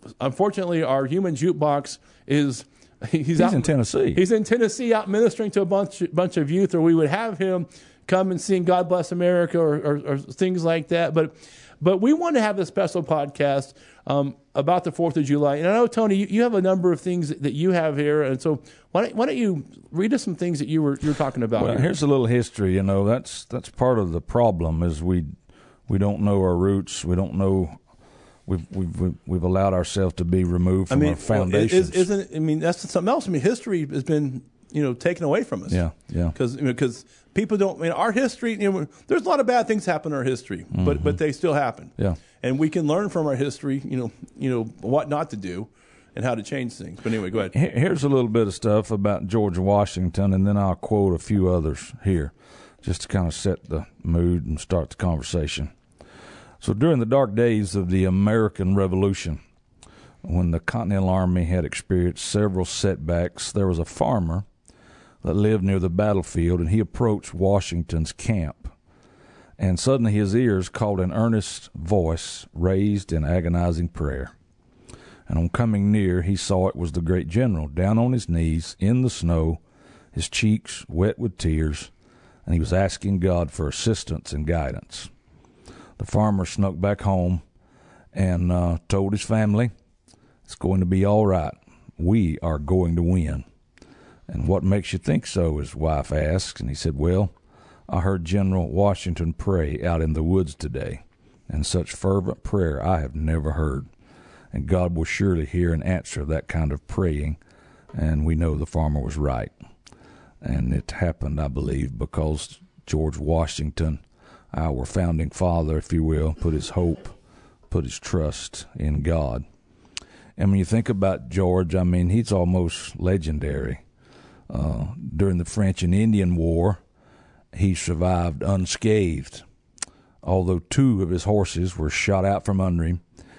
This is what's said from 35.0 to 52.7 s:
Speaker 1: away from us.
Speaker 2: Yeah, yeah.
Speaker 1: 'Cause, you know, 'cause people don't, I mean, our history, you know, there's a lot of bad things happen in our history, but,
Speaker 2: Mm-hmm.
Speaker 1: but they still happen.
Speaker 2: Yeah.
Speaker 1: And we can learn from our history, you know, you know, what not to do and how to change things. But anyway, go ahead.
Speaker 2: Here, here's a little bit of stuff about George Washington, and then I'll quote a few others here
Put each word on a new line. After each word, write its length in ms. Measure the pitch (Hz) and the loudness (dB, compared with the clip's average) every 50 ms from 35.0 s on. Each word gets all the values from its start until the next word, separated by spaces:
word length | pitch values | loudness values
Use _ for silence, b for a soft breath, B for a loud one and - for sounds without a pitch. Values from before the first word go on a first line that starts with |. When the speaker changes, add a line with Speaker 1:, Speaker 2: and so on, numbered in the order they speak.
| - 170 180 170 165 | -2 -2 -2 0 -2
Speaker 1:
away 200 | 139 156 220 240 | 0 0 0 0
from 180 | - 135 92 | -4 -6 -8
us. 100 | - - | -4 -2
Speaker 2:
Yeah, 180 | 92 90 85 80 - _ _ - | 0 0 0 -2 -4 _ _ -8
yeah. 240 | - 85 87 82 - | -4 -2 -2 -2 0
Speaker 1:
'Cause, 220 | - 127 117 131 | -2 -2 -2 -2
you 60 | 135 | -2
know, 120 | 147 127 120 | -2 -2 0
'cause 300 | - 147 123 117 - - b b b b b - | 0 -2 -2 -2 -6 -18 b b b b b -4
people 220 | 196 220 - 214 | -4 -2 0 0
don't, 220 | 190 196 190 - 131 | 0 0 0 -2 -4
I 40 | |
mean, 100 | 165 165 | -4 -4
our 180 | - - 196 233 | 0 0 0 0
history, 480 | 190 247 277 233 - - - 233 220 - | 2 2 0 0 -2 -4 -4 -4 -2 0
you 120 | 208 196 | 0 0
know, 160 | 190 185 151 - B B B | 0 0 -4 -6 B B B
there's 160 | B - 339 | B -2 0
a 60 | 214 - | 2 2
lot 100 | 311 277 | 2 2
of 60 | 240 | 2
bad 220 | 247 247 240 214 - | 2 2 2 2 2
things 180 | 220 208 - | 0 -2 0
happen 260 | 185 165 156 - 156 | -2 -2 -2 -2 -4
in 60 | 147 135 | -4 -2
our 60 | 120 | 0
history, 400 | 135 131 110 - - 101 87 - - | -2 -2 -2 -4 -8 -10 -10 -8 -6
but, 260 | - 92 92 143 143 | -2 0 2 2 2
Speaker 2:
Mm-hmm. 80 | 76 80 | 2 0
Speaker 1:
but 140 | 147 147 - | -2 0 0
they 120 | 156 151 | -2 -2
still 220 | 131 - - 165 143 | -2 0 0 0 2
happen. 380 | 147 139 117 - - 90 - - | 2 0 -2 -4 -8 -16 -16 -6
Speaker 2:
Yeah. 200 | - 110 95 80 b b b b b | -2 -2 -2 -2 b b b b b
Speaker 1:
And 160 | b 123 131 143 | b -2 0 0
we 120 | 160 156 | 0 0
can 160 | - 180 156 147 | 0 0 0 0
learn 200 | 156 190 208 196 | 0 0 -2 -2
from 160 | - 175 156 | -2 -2 -2
our 100 | 147 131 | 0 0
history, 460 | 123 143 139 - - - 139 135 139 135 | -2 -2 -4 -6 -6 -6 -4 -4 -4 -6
you 120 | - 135 | -6 -6
know, 140 | 127 120 107 - - - - - | -4 -6 -6 -10 -12 -20 -20 -12
you 140 | - 139 131 | -6 -4 -2
know, 140 | 127 117 110 117 - - | -2 -2 -4 -6 -10 -10
what 280 | - 113 139 151 147 147 | -4 0 0 0 0 0
not 220 | 147 147 160 156 | -4 -4 -4 -6
to 60 | - | -8
do 320 | 104 95 90 87 92 113 - b b b b b b b b b | -10 -8 -8 -8 -8 -10 -12 b b b b b b b b b
and 80 | - 110 | -4 -2
how 100 | 127 117 | -2 -2
to 80 | 110 | -4
change 300 | 101 - 143 135 123 117 | -6 -8 -8 -6 -8 -8
things. 260 | - - 98 82 87 - | -10 -12 -16 -16 -16 -8
But 100 | - 113 | -6 -4
anyway, 180 | 113 110 95 92 | -4 -2 -4 -4
go 100 | 104 110 | -2 -2
ahead. 140 | 95 92 - | -4 -2 0
Speaker 2:
Here, 160 | 127 165 - | 0 0 2
here's 320 | - 120 156 190 175 147 | 2 0 2 2 2 0
a 60 | 135 143 | 2 2
little 200 | 135 131 123 110 | 4 4 2 2
bit 180 | 107 117 110 98 | 2 2 2 2
of 60 | - | -2
stuff 360 | - - 110 104 110 101 - | -2 0 2 2 2 2 0
about 380 | 113 98 98 104 98 - - 90 | -2 0 0 0 0 0 -2 0
George 300 | 107 113 104 98 85 92 | 0 2 2 2 0 0
Washington, 760 | 92 98 101 101 101 - - 107 92 85 - 95 98 98 95 | 2 2 4 4 2 0 -2 -2 -2 -2 0 0 2 2 4
and 100 | 95 95 | 4 4
then 100 | 101 101 | 4 4
I'll 180 | 101 98 95 87 | 2 2 0 0
quote 400 | - - - 107 104 98 95 87 | -2 -2 0 2 2 4 2 2
a 40 | 80 | 0
few 280 | - - 104 98 92 90 | -2 0 2 2 4 4
others 440 | 90 85 76 80 69 - - - - - | 2 2 0 -2 -4 -4 -10 -16 -16 -4
here 300 | - 98 92 82 71 69 _ B B B B B B B | 0 0 0 0 0 -4 _ B B B B B B B